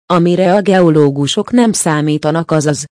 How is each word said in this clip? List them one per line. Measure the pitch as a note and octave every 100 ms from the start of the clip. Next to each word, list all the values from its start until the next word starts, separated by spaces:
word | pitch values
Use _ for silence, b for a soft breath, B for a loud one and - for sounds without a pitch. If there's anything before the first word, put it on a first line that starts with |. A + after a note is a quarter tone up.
| -
Amire | F3 E3+ F3 F#3 G3+
a |
geológusok | G3 F#3 E3+ D3+ C#3+ C#3 C#3 - G3+
nem | A#3+ A#3
számítanak, | D#3+ E3 D3+ D3+ D3+ D3+ E3 D#3+
az | D#3 D3
az, | C3+ D3